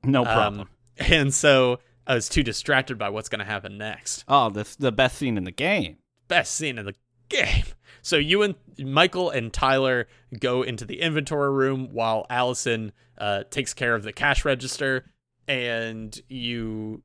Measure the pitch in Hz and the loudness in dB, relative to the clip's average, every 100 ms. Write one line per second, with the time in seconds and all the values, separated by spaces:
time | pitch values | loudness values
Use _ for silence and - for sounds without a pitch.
0 | 127 135 117 113 107 104 98 _ _ - | 4 2 4 2 2 -2 -14 _ _ -2
1 | - 165 139 135 151 135 127 123 _ _ | 4 4 4 4 6 6 4 0 _ _
2 | - 123 - - 123 104 - 135 131 117 | -2 -2 0 0 0 -4 0 0 0 -6
3 | 104 107 - 110 101 104 95 101 107 90 | -4 -6 -6 -8 -6 -8 -8 -12 -10 -10
4 | - - - 139 117 104 - - 135 110 | -10 -10 2 4 4 -2 -8 -2 -2 2
5 | 127 - 135 107 90 85 156 202 85 - | 2 2 -2 -2 -4 -2 0 0 -2 -10
6 | _ _ _ 170 - - 156 120 101 - | _ _ _ 0 0 -4 -4 -6 -8 -12
7 | _ _ _ 392 - - - - _ - | _ _ _ 0 2 2 0 -6 _ -16
8 | - 156 151 190 208 - - - 135 143 | 0 0 4 4 2 0 -12 -12 -2 2
9 | 180 185 180 131 117 - 135 135 135 123 | 4 2 -2 -2 -4 0 2 4 2 0
10 | 113 _ _ 117 127 123 123 113 117 - | -2 _ _ -4 0 0 -2 -6 -10 -4
11 | 165 156 139 147 139 139 135 135 131 113 | -2 -2 -2 -2 0 2 2 0 -4 -2
12 | 113 110 - 123 123 123 123 113 110 _ | 0 0 -2 0 0 0 -2 -2 -4 _
13 | _ - 104 98 101 - 123 - 120 113 | _ -6 -2 -2 -4 -6 -6 -2 0 0
14 | 107 - 143 143 147 131 127 - 139 131 | -2 -2 2 2 2 -2 -4 -4 -2 -2
15 | - _ _ _ - 131 120 117 113 110 | -6 _ _ _ -4 -4 -2 -4 -6 -8
16 | 110 - _ 131 120 120 110 110 107 107 | -12 -14 _ -10 -6 -6 -6 -6 -8 -12